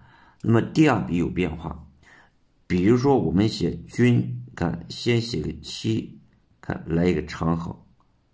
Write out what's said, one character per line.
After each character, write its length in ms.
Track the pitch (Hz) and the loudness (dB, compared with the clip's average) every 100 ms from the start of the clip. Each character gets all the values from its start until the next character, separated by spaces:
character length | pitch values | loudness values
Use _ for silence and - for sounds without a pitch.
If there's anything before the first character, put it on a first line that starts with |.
| - _ _ _ | -20 _ _ _
那 100 | - | 2
么 100 | 113 | 2
第 280 | - - 151 | 2 4 4
二 160 | 107 - | 4 0
笔 80 | 85 | -2
有 140 | 82 | 0
变 260 | 85 87 - | 0 -2 -4
化。 320 | 80 - - _ _ - _ _ _ _ - | -10 -12 -18 _ _ -20 _ _ _ _ -2
比 160 | 90 | 2
如 140 | 95 123 | 4 4
说 200 | 139 127 | 4 2
我 140 | 80 | 2
们 160 | 85 110 | 2 2
写 300 | - 85 85 | 0 -2 -4
君， 680 | - - 120 120 123 - - - | -6 2 4 4 0 -6 -10 -4
看 280 | 85 85 - | -4 -4 -10
先 320 | - 123 117 | -6 0 0
写 200 | 113 80 | 0 -4
个 160 | 80 78 | -6 -8
七， 580 | - - 113 110 - - _ _ _ _ | -12 -6 -4 -2 -4 -14 _ _ _ _
看 240 | - - - | -10 -8 -2
来 200 | 82 90 | 0 2
一 80 | |
个 120 | 78 - | 2 -2
长 300 | - 82 82 | -4 -2 -2
横， 300 | 85 - - _ _ _ _ | -4 -12 -18 _ _ _ _